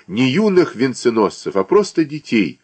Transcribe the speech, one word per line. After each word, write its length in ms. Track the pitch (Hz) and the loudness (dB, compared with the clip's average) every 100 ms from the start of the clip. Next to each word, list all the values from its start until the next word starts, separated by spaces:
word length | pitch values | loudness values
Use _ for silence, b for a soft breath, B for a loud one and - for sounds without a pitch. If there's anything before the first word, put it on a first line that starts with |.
| - | -8
не 220 | 104 131 | -2 0
юных 460 | 151 214 180 160 110 | 2 2 2 0 0
венценосцев, 800 | 131 113 123 113 95 - - 95 | -2 0 0 2 0 -2 -6 -4
а 80 | |
просто 420 | 95 196 202 - 151 | 0 0 2 -2 -4
детей, 540 | 151 - 117 80 - | -6 -4 -2 -2 -4